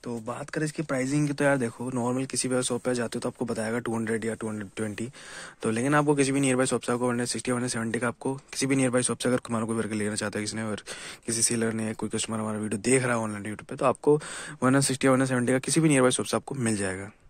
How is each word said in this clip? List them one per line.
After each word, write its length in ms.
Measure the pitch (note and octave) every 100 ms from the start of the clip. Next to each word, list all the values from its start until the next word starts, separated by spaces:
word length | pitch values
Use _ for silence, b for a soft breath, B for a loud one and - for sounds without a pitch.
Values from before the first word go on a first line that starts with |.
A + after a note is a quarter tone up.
तो 100 | B2+ A#2 A2+
बात 240 | A#2+ C#3+
करें 140 | D#3+
इसकी 180 | D3+ -
प्राइसिंग 440 | D#3+ C3+ C3 D3 D3
की, 60 |
तो 100 | C#3
यार 120 | C#3+ C#3
देखो, 300 | A#2 - B2
नॉर्मल 340 | B2+ A#2+ B2+ C3
किसी 220 | B2 C3
भी 140 | B2+
शॉप 200 | B2 A#2+
पे 120 | -
जाते 240 | B2 A2+ A#2+
हो 20 |
तो 80 | B2
आपको 160 | -
बताएगा 340 | A#2+ A2+ A2 A#2
टू 160 | B2 A2+
हंड्रेड 280 | A2 A2+
या 100 | A2
टू 140 | A2 A2+
हंड्रेड 200 | G#2+ G2 -
ट्वेंटी। 320 | G#2+ G2+ A#2 B B B B B
तो 80 | A#2
लेकिन 240 | A2 C3
आपको 200 | D3 D3
किसी 180 | C#3+ C3+
भी 80 | C3+
नियर 160 | C#3 B2+
बाय 100 | C3
शॉप 160 | A#2+
से 100 | -
आपको 160 | A#2+ B2
हंड्रेड 180 | A#2+ A#2+
सिक्सटी, 220 | A#2 A#2
हंड्रेड 200 | B2 B2
सेवेंटी 280 | A#2+ A2+ A#2
का 100 | A#2+
आपको 260 | A#2 C3+ C3+ -
किसी 140 | - C3+
भी 100 | C3+
नियर 140 | C3
बाय 120 | B2
शॉप 160 | A#2+ A#2
से 100 | B2
अगर 120 | B2 -
हमारे 180 | A2+ A2
को 80 |
वर्कर 200 | A2+ G#2
लेना 200 | G#2+ G#2
चाहता 240 | G#2+ G#2+ G#2+
है 60 |
किसी 120 | G#2 G#2+
ने, 60 |
और 200 | A2 G2+ - B B B -
किसी 160 | A2+
सेलर 300 | A2+ A#2+ A2+
ने, 200 | A2 A2
कोई 140 | A2 A2
कस्टमर 300 | A2 - A2
हमारा 200 | A2 G#2+
वीडियो 220 | G#2+ A2
देख 220 | G#2+ C3
रहा 140 | B2+ A#2+
है 60 |
ऑनलाइन 220 | A2 G#2
YouTube 240 | G2+ G#2 -
पे, 80 | B2+
तो 80 |
आपको 340 | C3+ A2+ - D3+ B B B D3+
वन 180 | B2+ C3+
सिक्सटी 260 | C#3 C3 C3+
या 60 |
वन 140 | B2+ C3
सेवेंटी 260 | B2+ A#2+
का 60 | B2+
किसी 220 | B2+ D3
भी 80 | D#3+
नियर 140 | C#3
बाय 80 | B2+
शॉप 160 | B2 G#2
से 100 | A2+
आपको 180 | -
मिल 220 | C#3 A2+ G#2
जाएगा। 340 | G2 F#2 G2 - -